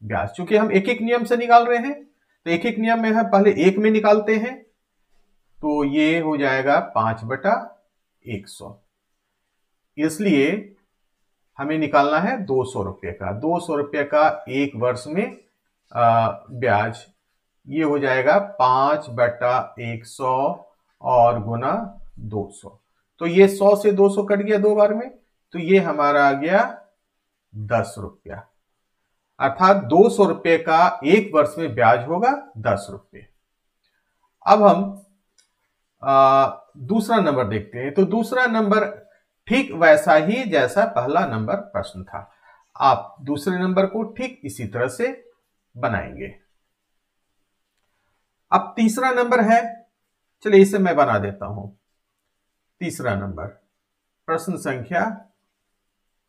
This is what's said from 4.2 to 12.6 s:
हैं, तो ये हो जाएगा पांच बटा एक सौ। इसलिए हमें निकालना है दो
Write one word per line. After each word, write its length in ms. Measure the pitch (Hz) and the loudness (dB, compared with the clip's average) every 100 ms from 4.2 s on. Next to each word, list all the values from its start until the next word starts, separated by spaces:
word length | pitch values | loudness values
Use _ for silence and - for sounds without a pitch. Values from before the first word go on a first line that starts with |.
| 214 214 | 2 -2
हैं, 240 | 247 269 _ _ _ _ _ _ _ _ _ - | -4 -10 _ _ _ _ _ _ _ _ _ -8
तो 240 | 151 147 | -4 -2
ये 360 | 143 151 156 165 | 0 0 0 0
हो 160 | 156 147 | -2 -2
जाएगा 420 | 135 131 135 143 - 113 | -2 0 2 0 0 -2
पांच 280 | 113 113 | -2 -4
बटा 300 | 113 - 202 233 - _ _ _ _ _ 123 | -8 -4 -2 -2 -4 _ _ _ _ _ -12
एक 220 | 98 - | -12 -12
सौ। 320 | - 98 101 _ _ _ _ _ _ _ _ _ _ _ 147 | -20 -20 -20 _ _ _ _ _ _ _ _ _ _ _ -4
इसलिए 760 | 156 156 202 143 147 208 - _ _ _ _ _ _ _ _ - | -4 -2 0 2 2 -2 -8 _ _ _ _ _ _ _ _ -10
हमें 180 | 143 156 | -6 -4
निकालना 420 | 143 147 147 156 | 0 0 2 0
है 180 | 208 254 | -2 -4
दो 200 | 135 131 | -4 -4